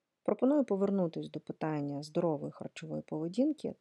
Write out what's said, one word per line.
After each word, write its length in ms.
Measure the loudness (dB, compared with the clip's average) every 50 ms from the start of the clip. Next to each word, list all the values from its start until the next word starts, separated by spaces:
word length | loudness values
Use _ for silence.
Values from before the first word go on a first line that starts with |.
| _ _ _ _ -2 -2
Пропоную 340 | 2 4 4 4 6 4 4
повернутись 640 | 2 2 2 2 2 2 2 0 0 -2 -4 -8 -8
до 100 | -8 -10
питання 640 | -8 -10 -6 -4 -2 -2 0 0 -2 -2 -4 -6 -6
здорової 480 | -4 -2 0 2 2 0 0 -4 -6
харчової 500 | -8 -10 -12 -12 -12 -12 -10 -8 -8 -8
поведінки 720 | -6 -6 -6 -4 -4 -2 0 2 2 2 2 -2 -4 -8 -8 -6